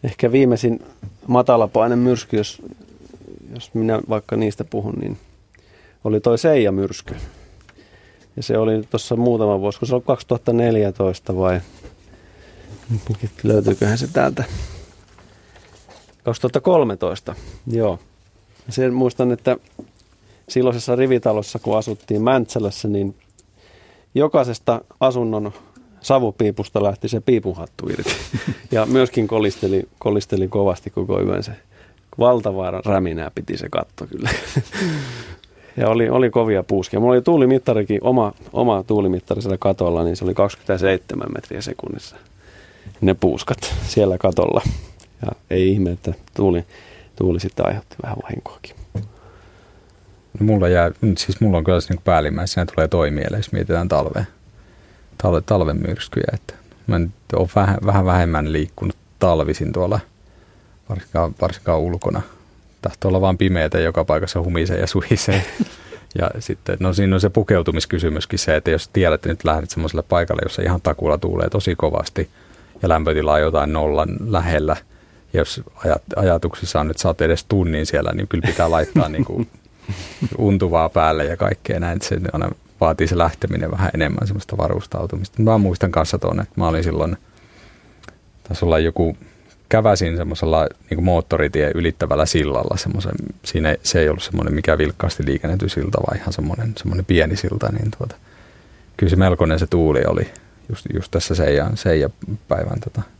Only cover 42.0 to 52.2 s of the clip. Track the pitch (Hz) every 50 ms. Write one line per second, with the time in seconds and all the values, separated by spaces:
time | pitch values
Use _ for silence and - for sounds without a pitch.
42 | - - - - - - - - _ - - - - - - - - - - -
43 | - 95 95 - - 92 67 - - - - - - - - - - - - -
44 | 104 95 92 87 - 95 87 - 90 - - - - - - - - - - -
45 | - _ _ - - - - _ _ _ - 92 92 95 98 104 92 87 87 87
46 | - - 90 - - - _ - 101 98 90 85 85 - - - - - - -
47 | - - _ - - 92 85 87 92 95 - - - 50 - 110 - _ - -
48 | - 127 104 107 - - - - - - - - _ - - - - - - -
49 | - - - - - - - - - - - - - _ - - _ _ _ _
50 | _ - - _ _ _ _ 101 101 107 107 101 92 87 90 87 85 85 - -
51 | - 113 92 - - - 92 - 113 107 92 85 80 92 90 87 80 - 90 82
52 | - - 87 80